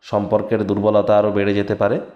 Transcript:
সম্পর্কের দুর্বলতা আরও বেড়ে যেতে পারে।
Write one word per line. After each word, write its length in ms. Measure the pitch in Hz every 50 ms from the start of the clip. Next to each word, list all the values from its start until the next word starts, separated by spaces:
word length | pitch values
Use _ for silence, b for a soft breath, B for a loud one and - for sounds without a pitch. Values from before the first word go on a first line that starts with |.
সম্পর্কের 640 | _ - - 104 101 92 110 107 107 - 120 107 107 95
দুর্বলতা 500 | 101 101 101 107 107 104 101 101 107 104
আরও 140 | 104 104
বেড়ে 220 | 101 101 98 101 101
যেতে 220 | 101 101 104 107
পারে। 240 | 95 107 101 123 180 - - -